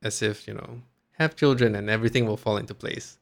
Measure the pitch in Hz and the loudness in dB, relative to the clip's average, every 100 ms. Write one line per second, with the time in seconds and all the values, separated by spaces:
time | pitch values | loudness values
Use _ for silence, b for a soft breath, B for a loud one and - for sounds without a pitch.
0 | 107 - 107 104 - 104 - 120 - _ | -8 -2 -2 -2 -10 -14 -12 -16 -18 _
1 | _ - 160 - 147 123 117 104 104 110 | _ -2 -2 4 4 6 4 2 0 0
2 | 117 123 113 104 110 104 104 107 113 - | 2 2 0 0 0 -2 -4 -10 -8 -8
3 | - - | -12 -20